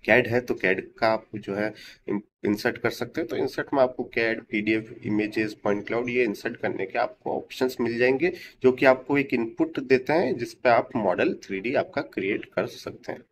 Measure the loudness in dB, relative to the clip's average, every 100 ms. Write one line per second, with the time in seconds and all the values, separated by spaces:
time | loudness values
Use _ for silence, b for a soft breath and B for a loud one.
0 | 6 4 4 -2 0 0 2 0 -4 0
1 | 2 2 -4 -12 -6 -4 -4 -6 B B
2 | -6 -6 -6 _ -2 0 0 0 -4 -4
3 | -8 -6 -6 -4 -4 -4 -2 2 2 0
4 | -6 -2 -2 -2 -4 -2 0 0 -2 -10
5 | -2 -2 0 -2 -4 -2 -2 -2 -2 -4
6 | 0 0 0 -2 -8 -6 -6 -4 -4 -2
7 | -4 -4 -6 -6 -8 -4 -2 0 -2 2
8 | 2 4 0 -4 B B 4 6 6 6
9 | 2 0 2 0 -2 -2 -2 -2 2 2
10 | 4 2 2 -2 -6 0 4 4 4 0
11 | 0 2 0 -2 -6 -4 0 -2 -2 -6
12 | -6 -4 -2 -4 -4 -4 -6 -8 -14 -12
13 | -12 -12 _